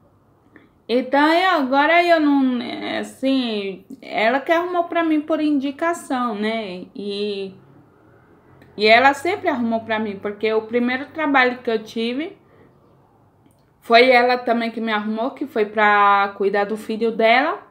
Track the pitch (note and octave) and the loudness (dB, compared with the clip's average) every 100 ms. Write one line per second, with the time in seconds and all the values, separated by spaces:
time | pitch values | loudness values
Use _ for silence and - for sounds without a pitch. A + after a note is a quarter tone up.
0 | _ _ _ _ _ _ _ _ - A#3+ | _ _ _ _ _ _ _ _ -4 -2
1 | B3+ C#4 D4+ E4+ F#4 E4+ B3+ C4+ D4+ E4+ | 0 2 4 4 2 0 2 2 4 4
2 | F4 E4 D4 C#4 C4 B3 A#3+ - G#3 G#3+ | 4 4 4 2 2 -2 -6 -8 -6 -6
3 | G#3 - C4+ C4+ A#3+ G#3+ G3 F#3 - - | -8 -4 -2 0 -2 -4 -6 -10 -16 -20
4 | - - A3 C4+ C4+ E4+ F4+ F4+ E4+ E4+ | -8 -2 0 0 0 0 0 -4 -2 -2
5 | E4 D#4 D4+ D#4 D4+ D4 C#4 C#4 E4 E4+ | 0 0 -2 -2 0 0 -2 -4 -4 -4
6 | - B3+ B3 G#3 G#3+ A3+ G3+ F3+ F#3 - | -6 -4 -4 -4 -4 -4 -6 -10 -14 -12
7 | G3+ G3+ G#3 G3 G3 F#3+ - - _ _ | -8 -6 -6 -6 -10 -14 -20 -20 _ _
8 | _ _ _ _ _ - - - G#3+ A#3 | _ _ _ _ _ -20 -18 -2 4 6
9 | C4+ C#4 F4 G4+ F4+ C4 A3+ A3+ A3+ G#3+ | 6 2 -2 -4 -2 -2 -2 -4 -4 -4
10 | A3 F#3+ G#3 G#3 A3 A3 A3 A#3+ A#3+ B3+ | -4 -6 -10 -4 -2 -2 -2 -2 -2 -4
11 | C#4 D#4+ D4+ C#4 B3 B3 - A3 A3 A#3 | -6 -6 0 2 2 0 -4 -4 -6 -6
12 | A#3 B3+ E4 - _ _ - _ _ _ | -4 -4 -8 -12 _ _ -20 _ _ _
13 | _ _ _ _ _ _ _ _ - A#3 | _ _ _ _ _ _ _ _ 4 6
14 | C4 B3 B3 B3 - A#3 A#3 A#3 A3+ G#3+ | 6 6 4 0 0 -2 -2 -4 -4 -4
15 | G#3+ A3 B3+ - C#4 A#3 G#3+ G#3+ G#3 G#3 | -4 -4 -6 -6 -6 -2 -2 2 2 4
16 | G3+ G3+ G3+ - G3+ G3+ G3+ G#3+ - A3 | 4 4 0 -2 -2 0 -2 -4 -6 -4
17 | A3+ A3+ A3+ B3 D#4 G4+ - | -2 2 4 4 2 -4 -12